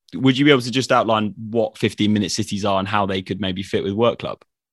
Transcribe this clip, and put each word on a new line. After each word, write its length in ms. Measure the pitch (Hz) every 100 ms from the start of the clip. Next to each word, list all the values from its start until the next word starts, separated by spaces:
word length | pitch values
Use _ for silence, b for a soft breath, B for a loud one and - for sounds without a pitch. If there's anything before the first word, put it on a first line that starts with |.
| _
Would 240 | 117 131 127
you 80 |
be 60 | 143
able 100 | 139
to 100 | 120
just 220 | 127 117
outline 400 | 127 107 110 107 98
what 400 | 110 113 107 -
fifteen-minute 520 | 110 - 104 104 92
cities 360 | - 104 104 101
are 120 | 95
and 80 | 95
how 200 | 104 98
they 160 | 95
could 180 | 92 95
maybe 220 | 95 92
fit 200 | 95 107
with 100 | 80
Work 240 | 101 117 -
Club? 240 | 82 50 _ _ _